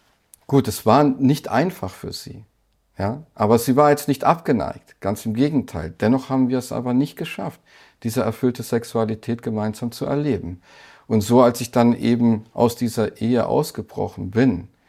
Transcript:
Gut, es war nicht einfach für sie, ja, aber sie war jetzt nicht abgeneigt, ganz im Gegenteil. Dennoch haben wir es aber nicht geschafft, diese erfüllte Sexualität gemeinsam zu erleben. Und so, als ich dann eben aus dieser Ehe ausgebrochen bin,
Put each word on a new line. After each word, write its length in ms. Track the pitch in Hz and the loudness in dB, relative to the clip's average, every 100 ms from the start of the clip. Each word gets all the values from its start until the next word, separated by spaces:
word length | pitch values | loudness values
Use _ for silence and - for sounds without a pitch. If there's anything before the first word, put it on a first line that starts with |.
| _ _ _ - - | _ _ _ -20 0
Gut, 200 | 139 113 | 0 2
es 180 | 101 - | 0 2
war 180 | 127 | 4
nicht 440 | 147 131 135 147 - | 4 2 2 2 0
einfach 420 | 113 175 180 95 | 0 0 -2 -10
für 220 | - - | -10 -14
sie, 320 | - - 104 110 _ _ _ _ - | -14 -14 -18 -20 _ _ _ _ -8
ja, 260 | 98 139 - | -6 -6 -12
aber 240 | - 107 117 | -2 4 4
sie 180 | 120 131 | 4 4
war 140 | 147 | 4
jetzt 180 | 147 - | 4 0
nicht 160 | 135 | 0
abgeneigt, 760 | - 165 - 123 67 - - _ | 0 0 0 -2 -2 -8 -18 _
ganz 240 | 98 101 113 | -6 -4 -4
im 80 | |
Gegenteil. 560 | 110 143 151 - 85 82 | 0 0 0 -4 -6 -8
Dennoch 400 | 85 107 131 - | -2 0 0 0
haben 200 | 135 127 | 0 0
wir 100 | 127 | -2
es 120 | 123 | -4
aber 220 | 113 123 | -6 -2
nicht 220 | 123 143 - | 0 0 -4
geschafft, 420 | 160 - 196 - _ _ _ _ | -12 -10 -10 -12 _ _ _ _
diese 180 | 117 113 | -6 -2
erfüllte 400 | 107 110 127 123 | -2 0 -2 -2
Sexualität 800 | 117 120 117 117 110 110 - 117 | -4 -4 -2 -2 -2 -4 -6 -6
gemeinsam 500 | 120 110 107 107 120 | -4 -4 -4 -4 -8
zu 140 | - 143 | -6 -4
erleben. 560 | 139 147 104 85 90 _ - - - - | -2 -2 -2 -6 -12 _ -20 -20 -20 -2
Und 140 | 110 | 0
so, 200 | 98 120 | 4 6
als 200 | 120 120 | 6 4
ich 100 | 120 | -2
dann 220 | 127 120 | 2 2
eben 520 | 120 113 117 117 110 - | 2 2 2 2 2 -2
aus 220 | - 117 - | 0 0 0
dieser 440 | 120 110 107 - | -4 -2 -4 -2
Ehe 260 | 113 120 - | -2 0 0
ausgebrochen 800 | 123 156 - - - 95 - 95 | 0 -2 -6 -10 -8 -8 -8 -4
bin, 360 | 104 131 92 95 _ | 0 2 0 -6 _